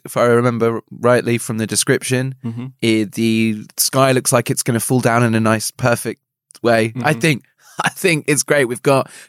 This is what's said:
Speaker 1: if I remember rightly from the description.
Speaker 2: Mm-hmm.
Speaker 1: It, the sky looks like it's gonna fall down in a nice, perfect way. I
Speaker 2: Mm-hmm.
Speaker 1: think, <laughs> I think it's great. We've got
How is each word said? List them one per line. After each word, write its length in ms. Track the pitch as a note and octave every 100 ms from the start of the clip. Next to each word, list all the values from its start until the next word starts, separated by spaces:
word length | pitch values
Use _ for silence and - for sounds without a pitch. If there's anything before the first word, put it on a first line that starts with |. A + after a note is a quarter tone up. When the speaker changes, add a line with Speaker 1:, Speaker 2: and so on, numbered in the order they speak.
| -
Speaker 1:
if 100 | A2+
I 100 | A#2+
remember 560 | A#2+ B2 A#2 A#2 A2+ -
rightly 460 | - A#2 B2 A#2 A#2+
from 200 | - A2
the 100 | A2
description. 680 | G#2+ - B2+ - B2+ C3 C3 A#2
Speaker 2:
Mm-hmm. 220 | A#2 C3 -
Speaker 1:
It, 320 | A#2 A2 G2+
the 520 | - A2+ A2+ A2+ G#2+ - -
sky 340 | - C3 C3+
looks 180 | B2+ -
like 180 | A#2+ -
it's 140 | B2+
gonna 160 | - A2+
fall 220 | - C3
down 220 | A#2 A#2
in 120 | A#2 A2+
a 40 |
nice, 300 | A2 A2 -
perfect 500 | - B2+ A#2 A#2 - _ _ _ -
way. 320 | A2+ A2+ A2+ A#2+
I 80 | B2
Speaker 2:
Mm-hmm. 60 | D3+
Speaker 1:
think, 240 | D#3+ A#2 - _
<laughs> 200 | - -
I 60 | E3
think 360 | - F#3+ D#3 -
it's 140 | D3
great. 240 | - D3 A#2+
We've 160 | B2
got 280 | C#3+ C3+ - -